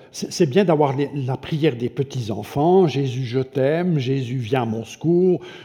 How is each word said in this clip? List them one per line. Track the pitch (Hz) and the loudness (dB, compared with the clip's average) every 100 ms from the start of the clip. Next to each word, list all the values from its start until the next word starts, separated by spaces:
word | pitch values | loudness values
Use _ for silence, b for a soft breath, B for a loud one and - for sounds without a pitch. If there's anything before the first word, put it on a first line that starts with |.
| B | B
c'est, | - - | -12 -6
c'est | - 165 | 0 2
bien | 170 | 4
d'avoir | 185 151 143 135 | 4 4 2 0
les, | 143 | -2
la | 143 131 131 | -4 -4 -4
prière | - 156 156 120 | -4 0 0 0
des | 120 | -2
petits-enfants, « | - 135 127 107 104 104 143 156 190 170 | -4 -4 -4 -6 -6 -6 0 4 6 4
Jésus, | 139 139 120 127 | 2 -2 -4 -4
je | 127 | -4
t'aime », « | 131 139 131 165 185 156 | -2 0 0 0 0 0
Jésus, | 123 135 120 131 | 0 -2 -2 -4
viens | 110 131 | 0 0
à | 117 | 0
mon | 113 113 | -4 -8
secours », « | - 156 175 185 175 B B | -4 2 4 4 2 B B